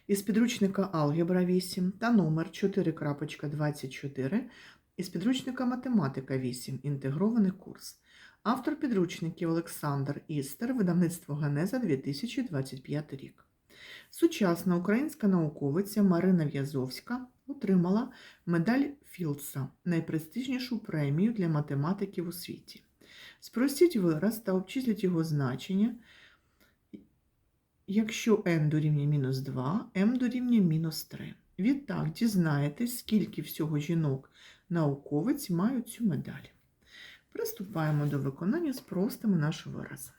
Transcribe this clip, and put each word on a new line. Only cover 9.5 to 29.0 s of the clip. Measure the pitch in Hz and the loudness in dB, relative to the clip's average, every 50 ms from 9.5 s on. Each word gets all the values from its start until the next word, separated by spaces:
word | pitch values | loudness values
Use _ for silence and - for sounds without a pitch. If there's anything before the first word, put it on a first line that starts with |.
Олександр | 165 170 165 - - - - 147 139 139 135 143 143 - - - | 0 -2 -2 -4 -8 -6 -4 -2 -2 -2 -2 -4 -4 -6 -8 -6
Істер, | 160 143 135 - - - 233 254 262 | -4 -4 -4 -6 -6 -6 -4 -2 0
видавництво | 254 190 175 170 180 175 165 175 - - - 143 | 2 2 2 4 4 2 2 0 -4 -8 -6 -4
Генеза, | 147 151 143 143 147 170 196 - 262 | -2 -2 0 0 0 0 0 -2 -2
дві | 240 175 135 | 0 0 0
тисячі | 135 - 139 139 - - 233 - 277 240 | 0 -2 -4 -6 -4 -6 -6 -4 -4 -4
двадцять | - 151 135 135 - 139 135 - | -4 -2 -4 -4 -4 -8 -12 -10
п'ятий | - 143 151 151 - 139 135 | -6 -6 -6 -6 -6 -10 -12
рік. | - - - _ _ _ _ _ _ _ - - - - - - - _ | -14 -14 -20 _ _ _ _ _ _ _ -20 -20 -20 -20 -20 -20 -20 _
Сучасна | - - 330 330 - - 214 175 170 170 - 180 175 | 0 4 4 4 4 4 2 2 2 2 2 2 2
українська | 175 175 202 208 247 302 311 - - 214 196 | 2 2 2 2 2 0 -2 -2 0 2 4
науковиця | 185 175 160 147 - - 143 139 139 185 202 196 - 214 202 | 4 4 4 2 -2 -2 -2 0 0 0 0 0 2 4 4
Марина | 190 175 170 185 190 185 170 151 | 4 6 4 4 6 6 4 4
В'язовська | 139 139 139 139 147 151 135 127 131 - - - - 240 254 254 - _ _ _ | 2 0 -2 -2 -2 -2 -2 -2 -4 -6 -8 -8 -8 -8 -8 -8 -10 _ _ _
отримала | 262 277 277 220 190 190 180 170 180 196 226 262 - - - - - - _ - | -12 -10 -4 0 2 4 4 4 4 2 0 0 -2 -8 -14 -20 -20 -20 _ -4
медаль | 170 170 165 165 208 247 277 277 285 - - _ | 0 0 2 2 2 2 2 2 0 -4 -10 _
«Філдса» – | - - 180 180 147 143 143 - - - 139 131 - - _ - | -16 -10 -6 -4 -4 -4 -4 -6 -8 -6 -6 -6 -6 -8 _ -4
найпрестижнішу | 180 170 165 165 - 160 156 156 - - 240 262 277 254 254 - - 240 214 | -2 0 0 0 -2 -2 -4 -4 -6 -8 -6 -4 -4 -4 -4 -4 -4 -6 -6
премію | - - - 156 147 139 143 160 196 240 233 | -6 -4 -2 0 0 0 2 2 2 2 2
для | 214 175 165 | 0 0 0
математиків | 156 147 147 - 143 139 143 170 196 202 202 196 - 185 165 175 | 0 0 -2 -2 -2 -2 0 0 -2 -2 -4 -6 -6 -6 -6 -6
у | 170 | -8
світі. | - - - - - - - - - _ _ _ _ _ - - - - - - _ | -10 -10 -12 -12 -14 -16 -20 -20 -20 _ _ _ _ _ -20 -20 -20 -20 -20 -20 _
Спростіть | - - - 226 262 277 285 - 349 339 339 | -18 -8 -2 0 0 2 4 6 6 6 6
вираз | 220 180 170 156 151 185 214 226 - | 4 4 4 4 2 2 0 0 0
та | - 190 185 | -2 0 0
обчисліть | 185 185 - - 269 254 233 208 - - | 0 0 -2 -6 -4 0 0 0 0 0
його | 180 180 165 160 | 0 2 2 0
значення, | 165 147 143 135 120 - - - - 185 196 214 247 - - - - - - - - _ _ _ _ _ _ _ _ _ _ _ _ - - - _ _ _ _ _ _ _ _ _ _ _ _ _ _ _ _ - | 2 0 0 0 0 -2 -4 -4 -2 0 2 2 2 0 -4 -14 -20 -20 -20 -20 -20 _ _ _ _ _ _ _ _ _ _ _ _ -20 -20 -20 _ _ _ _ _ _ _ _ _ _ _ _ _ _ _ _ -2
якщо | 190 220 220 214 - - - 233 208 | 2 2 2 2 0 -2 2 4 4
n | 214 - 180 170 160 156 151 | 4 4 2 2 4 4 2
дорівнює | 151 151 151 151 151 143 | 2 2 2 2 2 2